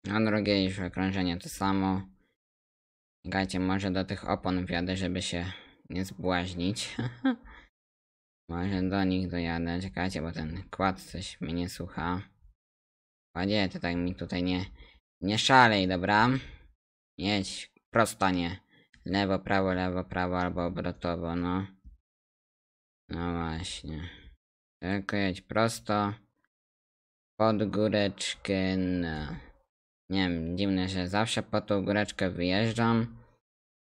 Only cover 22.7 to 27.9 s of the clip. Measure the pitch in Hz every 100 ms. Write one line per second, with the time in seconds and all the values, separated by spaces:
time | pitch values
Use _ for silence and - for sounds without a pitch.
22.7 | _ _ _ _ 85 87 85 82 80 85
23.7 | - 73 78 87 - - - _ _ _
24.7 | _ 87 98 98 101 98 90 - 107 113
25.7 | 117 - 104 104 113 _ _ _ _ _
26.7 | _ _ _ _ _ _ _ 110 107 104
27.7 | 95 107